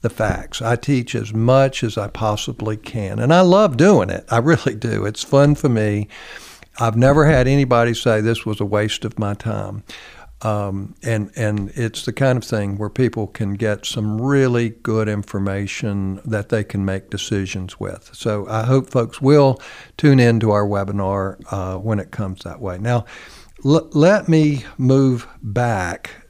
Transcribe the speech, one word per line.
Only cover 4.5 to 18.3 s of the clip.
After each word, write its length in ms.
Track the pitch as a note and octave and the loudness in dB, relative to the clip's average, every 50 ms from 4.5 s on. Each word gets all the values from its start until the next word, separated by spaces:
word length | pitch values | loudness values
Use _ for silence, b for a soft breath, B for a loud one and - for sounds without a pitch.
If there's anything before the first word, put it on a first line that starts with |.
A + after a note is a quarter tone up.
| E3 B2 - - - | 2 2 2 -4 -6
do. 320 | G#2+ A2 A#2 A2 G#2 G2 | -4 -4 -4 -2 -2 -4
It's 180 | G2+ G#2 - - | -4 -6 -8 -6
fun 300 | - - C#3 C#3+ D3 D3 | 0 4 4 6 6 4
for 160 | - - C#3+ | 2 2 0
me. 380 | A#2+ A2 G#2+ G#2 G#2 G#2 G#2 B B B B B B B B B B B B B B - | 0 2 0 0 0 -2 -4 B B B B B B B B B B B B B B -2
I've 180 | A#2 A2+ G#2+ | -2 0 2
never 280 | A#2 A#2+ C3+ C#3+ D3+ D3+ | 4 4 4 6 6 4
had 220 | D3 D#3+ C3 B2+ | 4 4 4 4
anybody 480 | C3 C#3 C#3+ C#3 B2 B2 A#2 A#2 A#2+ A#2 | 4 4 2 2 4 4 2 4 2 0
say 260 | - - B2+ A2+ G#2+ | 0 0 0 0 2
this 240 | G#2+ A2+ A#2 A2+ - | 2 0 0 -2 -2
was 160 | A2 G#2+ G2+ | -6 -4 -4
a 60 | G#2 | -4
waste 400 | G2+ G2+ G#2 G#2+ G#2+ - - - | -2 0 0 0 0 -4 -6 -8
of 120 | A2 - - | -8 -6 -4
my 140 | A2 G2+ G#2 | -4 -4 -4
time. 500 | - - A2+ G#2+ G#2 G2+ G2 G2 G#2 - B B B B B B B B B B - - | -6 -6 -6 -6 -4 -6 -8 -10 -14 -14 B B B B B B B B B B -8 -4
Um, 520 | A2+ G#2+ G#2 G2+ G2+ F#2+ G2 G2 - - _ - | -4 -2 -2 -4 -4 -6 -8 -8 -10 -14 _ -4
and, 280 | A#2 A2+ G#2+ G#2 F#2+ _ | -2 -2 -2 -2 -6 _
and 340 | - A#2 G#2+ G#2+ G#2 G2 G2 - | -4 -2 -2 -2 -2 -4 -6 -6
it's 300 | - A#2 A2+ - - - | -6 -6 -6 -6 -8 -8
the 80 | - A#2+ | -8 -4
kind 240 | - C3+ C3+ B2+ | 0 0 2 2
of 80 | B2+ A2 | 0 -2
thing 320 | - - G#2+ G2+ G2 G2 | -4 -4 -4 -4 -4 -4
where 140 | G2+ G#2+ G#2 | -6 -8 -8
people 380 | - - B2+ A#2 - A2+ G#2 - | -2 0 -2 0 0 -4 -8 -8
can 260 | - - A2 G2 G2+ | -6 -6 -6 -6 -4
get 320 | G2+ A2+ G#2+ G#2 G#2 - | -4 -2 -4 -4 -4 -6
some 340 | - - A#2+ G#2+ G#2+ G#2 A2 | -8 -6 -4 -4 -4 -4 -2
really 500 | A#2+ C3+ C#3+ C#3 C3+ B2+ A#2+ A#2+ A#2 A2+ A2 - _ | -2 0 2 2 2 2 2 0 0 -2 -6 -8 _
good 260 | - A2 A2 A2 G#2 | -2 -2 0 0 -2
information 1120 | G#2+ G#2 G2+ - - G2+ G2 G2 F#2+ G2 G2+ G2+ - - - A2 G2+ G2+ G2 F#2+ F#2+ F#2+ - | -2 -4 -6 -6 -6 -4 -4 -2 -4 -4 -6 -6 -8 -6 -6 -4 -4 -4 -4 -4 -6 -8 -6
that 240 | - A2 G#2 G2+ - | -6 -4 -4 -4 -2
they 140 | - A2 G#2 | -2 -4 -4
can 200 | - - G2+ G2 | -4 -4 -4 -2
make 240 | G2 F#2+ F#2+ - - | -2 -4 -4 -8 -10
decisions 720 | - G2+ - - A2 G2+ F#2+ F#2 - G2 F#2 F#2 - - | -10 -10 -6 -4 -4 -4 -4 -4 -6 -8 -10 -10 -10 -10
with. 300 | G#2 F#2+ F#2 F#2 _ - - | -10 -10 -10 -12 _ -20 -20
So 340 | - - A#2 | -6 -4 -4